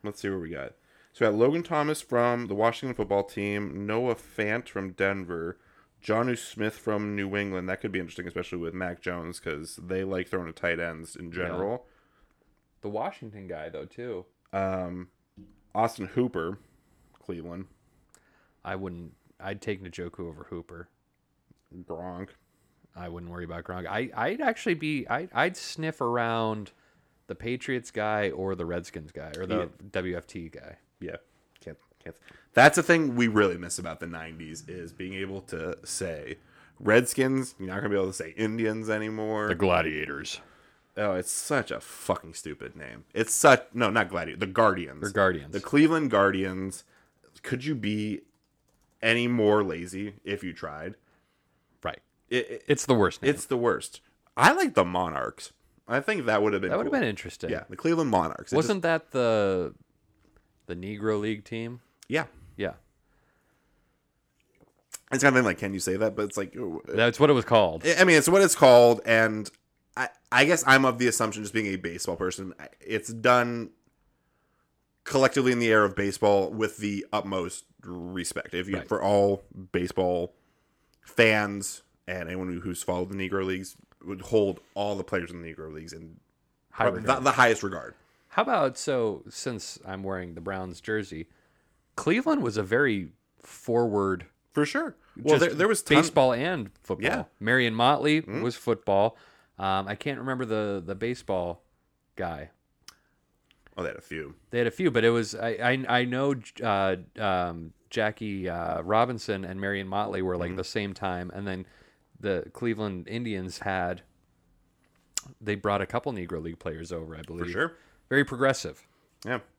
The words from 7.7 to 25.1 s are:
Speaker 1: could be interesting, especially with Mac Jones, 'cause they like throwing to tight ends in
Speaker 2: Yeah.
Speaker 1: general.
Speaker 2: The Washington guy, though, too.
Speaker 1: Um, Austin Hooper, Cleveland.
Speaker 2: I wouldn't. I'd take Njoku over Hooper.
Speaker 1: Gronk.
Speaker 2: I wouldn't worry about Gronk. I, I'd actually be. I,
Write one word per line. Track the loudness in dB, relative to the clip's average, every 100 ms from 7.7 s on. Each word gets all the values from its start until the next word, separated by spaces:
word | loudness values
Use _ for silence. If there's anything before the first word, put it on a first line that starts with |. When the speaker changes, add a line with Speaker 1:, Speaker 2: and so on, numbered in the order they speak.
| -6
Speaker 1:
could | -4
be | -6
interesting, | -6 -10 -10
especially | -8 -8 -6
with | -6
Mac | -6 -8 -6
Jones, | -8 -6 -8 -10
'cause | -8 -8 -10 -14
they | -8 -6
like | -4 -4 -4
throwing | -6 -8
to |
tight | -6 -4 -2
ends | -4 -8 -14 -14
in | -12
Speaker 2:
Yeah. | -6
Speaker 1:
general. | -6 -4 -4 -6 -10 _ _ _ _ _ _ _ _ _
Speaker 2:
The | -8
Washington | -6 -6 -10 -18 -16 -12
guy, | -12 -10
though, | -12 -14
too. | -14 -10 -10 -12 _ _
Speaker 1:
Um, | -4 -2 -4 -6 -10 -14 _ _ -20 -20 _ _ 0
Austin | 0 0 -6
Hooper, | -2 -2 -2 -6 -8 _ _ _ _ _ _
Cleveland. | -14 -12 -10 -14 -16 _ _ _ _ _ _ _ _ _
Speaker 2:
I | -10 -8
wouldn't. | -8 -10 -14 _ _ _
I'd | -12 -10
take | -6 -8
Njoku | -8 -10 -12 -10
over | -12 -12 -12
Hooper. | -12 -12 -18 -20 _ _ _ _ _ _ _ _ -20
Speaker 1:
Gronk. | -14 -10 -10 -10 -12 _ _ _ _ _ _ -14
Speaker 2:
I | -12
wouldn't | -12 -12
worry | -12
about | -10 -10 -8
Gronk. | -8 -6
I, | -6 -6 -4
I'd | -4 -2
actually | -4 -4 -4 -4
be. | -4 -6
I, | -4